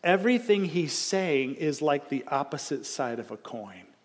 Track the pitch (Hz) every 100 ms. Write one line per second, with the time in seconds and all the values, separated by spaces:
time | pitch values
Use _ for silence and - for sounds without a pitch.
0 | 170 185 214 247 233 202 185 165 156 -
1 | - 190 185 139 131 139 151 139 151 143
2 | - 135 - 139 139 143 - 135 - -
3 | 127 117 110 107 - 117 101 90 82 _